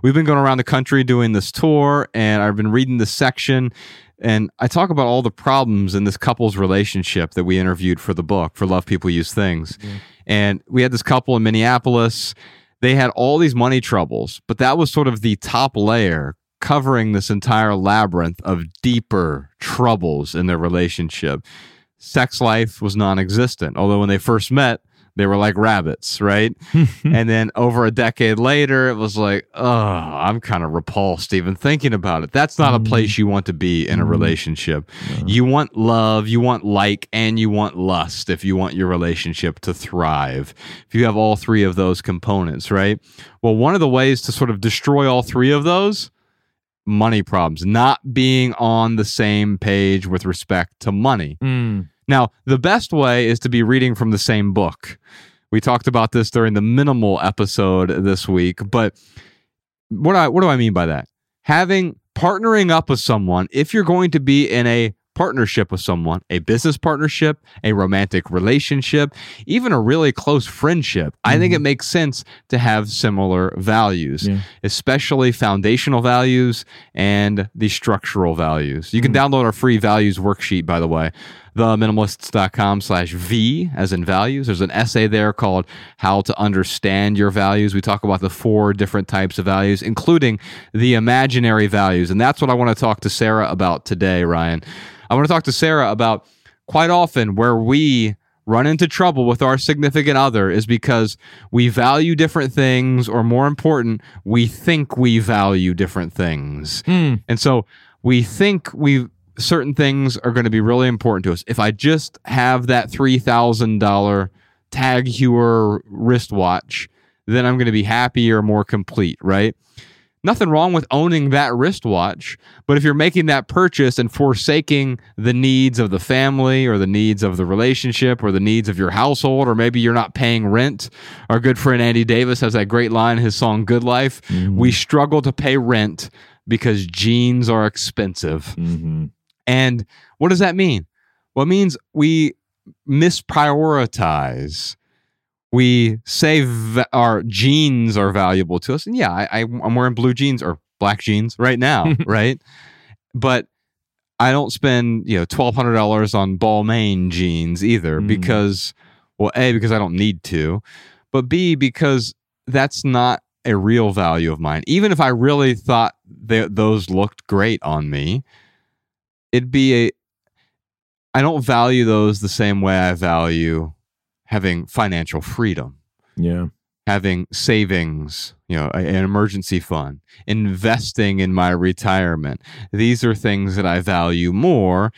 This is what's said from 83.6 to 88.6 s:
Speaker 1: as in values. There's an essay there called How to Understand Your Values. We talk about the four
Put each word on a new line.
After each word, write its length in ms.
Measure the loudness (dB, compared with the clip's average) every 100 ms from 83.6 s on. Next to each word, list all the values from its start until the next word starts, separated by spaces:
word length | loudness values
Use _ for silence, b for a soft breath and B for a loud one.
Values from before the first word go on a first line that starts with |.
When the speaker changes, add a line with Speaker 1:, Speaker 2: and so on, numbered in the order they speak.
| -4 -4
Speaker 1:
as 160 | -4
in 120 | -2
values. 420 | -2 0 0 -2 -4
There's 140 | -2
an 120 | -2
essay 340 | 0 0 0 0
there 260 | 2 0
called 320 | 0 -2 -2 -4 B B B
How 240 | -2 0
to 140 | -2 -2
Understand 760 | 0 0 -2 -2 -2 0 0 0
Your 140 | 0
Values. 420 | 2 0 2 0
We 80 | 0
talk 220 | -2 -2
about 160 | 0 -2
the 100 | -2
four 420 | -4 0 2